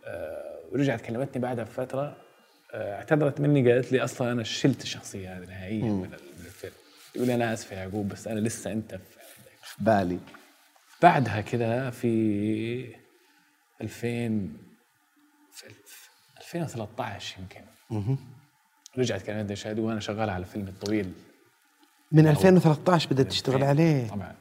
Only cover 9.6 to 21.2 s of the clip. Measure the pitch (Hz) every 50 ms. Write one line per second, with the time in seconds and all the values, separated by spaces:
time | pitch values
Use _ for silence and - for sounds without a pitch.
9.6 | - - - - 101 110 110 101 98 87 90 95 - - - - - - _ _
10.6 | _ _ _ _ _ _ - _ - 170 170 151 127 110 104 107 101 - - 120
11.6 | 117 113 113 123 135 131 120 117 - 120 113 110 110 110 104 101 104 107 110 107
12.6 | 110 113 120 127 131 117 101 - _ _ _ _ _ _ _ _ _ _ _ _
13.6 | _ _ _ _ - 107 - - - 117 120 120 120 117 110 107 98 85 76 -
14.6 | - - - _ _ _ _ _ _ _ _ _ _ _ _ _ _ _ _ -
15.6 | - 127 117 - _ - - - - - _ _ _ _ _ - - - - 170
16.6 | 165 131 - 120 107 101 - - 123 110 101 95 - - - - 92 92 - -
17.6 | - - _ _ _ _ 117 107 98 107 135 135 - - - - _ _ _ _
18.6 | _ _ _ _ _ - _ 127 127 110 104 98 - - 104 107 107 98 101 98
19.6 | - 110 107 110 110 110 113 107 104 - 104 107 110 104 95 90 90 95 - 110
20.6 | 101 95 95 - 104 101 107 107 98 92 85 -